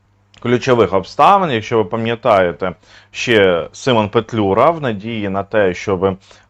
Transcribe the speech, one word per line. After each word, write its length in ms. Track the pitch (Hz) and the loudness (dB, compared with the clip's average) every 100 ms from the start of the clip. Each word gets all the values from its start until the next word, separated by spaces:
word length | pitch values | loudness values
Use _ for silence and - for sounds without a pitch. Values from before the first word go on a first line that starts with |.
| _ _ _ _ | _ _ _ _
ключових 520 | 120 120 131 120 95 | -2 0 2 2 2
обставин. 580 | 95 92 - 156 202 175 | 0 -4 2 4 4 0
Якщо 260 | 117 101 113 | -4 -2 -2
ви 80 | |
пам'ятаєте, 920 | 101 113 113 117 123 98 90 82 92 87 _ - _ | -2 -4 -4 -2 2 2 2 -2 -8 -10 _ -20 _
ще 580 | - - 110 95 85 - | -8 0 4 4 2 -4
Симон 360 | - - 117 101 | -6 0 0 0
Петлюра 600 | 117 110 113 98 98 147 | -2 -2 -2 0 2 2
в 120 | 165 | 0
надії 460 | 139 101 110 113 101 | -6 -6 -8 -8 -6
на 140 | 98 | -6
те, 320 | 95 110 95 | -4 0 0
щоб 440 | 90 - 92 98 92 _ - | -2 -4 -2 -2 -4 _ -20